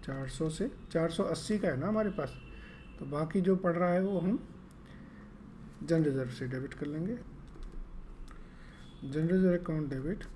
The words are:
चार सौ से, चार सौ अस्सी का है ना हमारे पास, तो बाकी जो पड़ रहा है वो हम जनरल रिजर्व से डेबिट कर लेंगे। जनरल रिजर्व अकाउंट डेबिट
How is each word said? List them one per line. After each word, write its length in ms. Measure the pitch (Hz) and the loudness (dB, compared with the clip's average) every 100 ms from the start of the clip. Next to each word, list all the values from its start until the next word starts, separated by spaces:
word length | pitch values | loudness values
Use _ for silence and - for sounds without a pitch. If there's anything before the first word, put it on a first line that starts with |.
चार 240 | - 135 131 | -6 -6 -6
सौ 200 | - 160 | 0 -2
से, 180 | 156 233 - - | 0 -2 -2 -2
चार 180 | 165 165 | 2 2
सौ 120 | 160 | 2
अस्सी 340 | 196 160 - 214 | 0 0 2 2
का 100 | 196 | 4
है 80 | 131 | 2
ना 100 | 165 | 2
हमारे 220 | 214 214 | 2 2
पास, 240 | 180 139 - - - - - - - | 0 -4 -6 -14 -14 -14 -16 -16 -10
तो 80 | 139 | -4
बाकी 340 | 147 156 196 | 0 2 4
जो 140 | 185 185 | 6 6
पड़ 160 | 185 | 6
रहा 160 | 170 180 | 4 6
है 120 | 175 | 6
वो 160 | 190 190 | 4 4
हम 180 | 170 247 - - - - - - - - - - - - - - | 4 2 0 -14 -16 -18 -16 -16 -16 -16 -16 -16 -16 -14 -14 -10
जनरल 220 | 147 165 | 2 6
रिजर्व 260 | 151 135 127 | 6 4 0
से 160 | 123 127 | -4 -4
डेबिट 260 | 127 139 | -4 -6
कर 120 | - 147 | -6 -4
लेंगे। 300 | 151 180 240 - - - - - - - - - - - - - - - - - - | -2 -2 -4 -8 -14 -14 -10 -10 -8 -10 -10 -12 -12 -12 -12 -14 -16 -16 -16 -16 -12
जनरल 260 | 139 143 165 | -6 0 4
रिजर्व 300 | 185 185 175 | 6 6 6
अकाउंट 320 | 170 156 147 | 2 -2 0
डेबिट 340 | 131 139 208 - | -2 -2 -4 -6